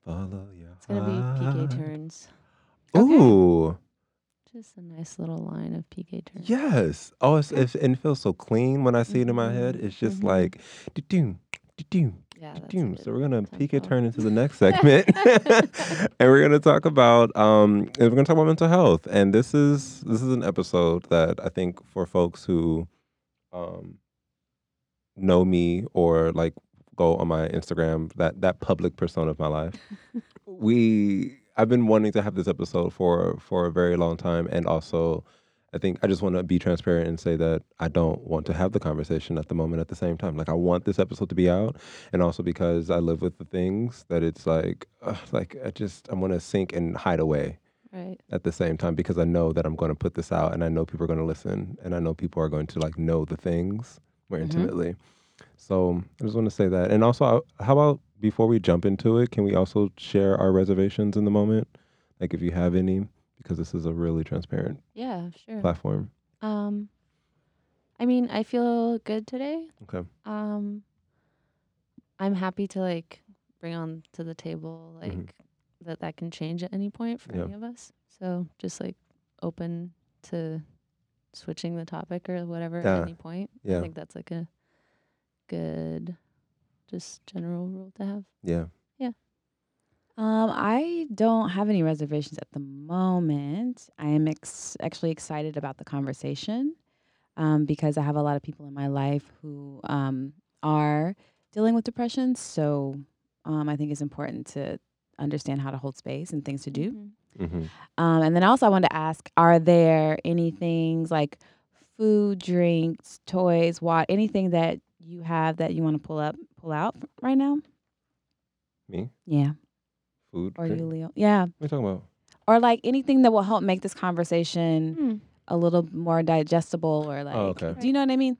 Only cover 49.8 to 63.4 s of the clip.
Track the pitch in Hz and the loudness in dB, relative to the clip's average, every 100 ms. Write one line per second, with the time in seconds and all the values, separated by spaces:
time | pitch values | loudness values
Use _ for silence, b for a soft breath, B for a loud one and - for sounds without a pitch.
49.8 | 82 76 90 - 82 85 80 82 82 82 | -4 -2 -4 -6 -4 -2 -2 -2 -2 -2
50.8 | 80 80 82 80 82 78 - 98 95 - | -4 -4 -4 -2 -4 -6 -8 -8 -8 -12
51.8 | 92 87 82 80 85 - 80 76 76 - | -6 -4 -4 -4 -6 -2 -2 -2 -6 -4
52.8 | 78 80 82 82 78 80 92 85 90 104 | -6 -2 0 0 -2 -6 -2 -2 -2 -6
53.8 | 123 - _ _ _ 90 82 - - 87 | -10 -20 _ _ _ -6 -4 -2 -2 -2
54.8 | 85 90 b b b b b b - 95 | -4 -6 b b b b b b -2 2
55.8 | 90 87 92 _ 117 113 110 - 98 92 | 2 0 -6 _ -4 0 -2 0 0 2
56.8 | 90 107 113 123 131 117 - _ 101 139 | 2 4 4 4 4 2 0 _ 2 4
57.8 | 147 139 _ _ 107 - 113 113 92 87 | 4 2 _ _ -2 2 2 2 2 2
58.8 | 98 98 117 113 123 - 101 92 92 110 | 2 0 2 2 2 0 0 2 2 0
59.8 | 101 - - 101 98 98 95 95 95 95 | -2 -4 -2 2 2 4 4 4 2 2
60.8 | 98 - 104 107 104 104 104 110 - b | 0 0 -2 0 2 2 2 0 -2 b
61.8 | b b b _ 90 85 85 87 87 90 | b b b _ -6 -4 -4 0 2 2
62.8 | 92 95 104 _ _ _ | 0 -2 -4 _ _ _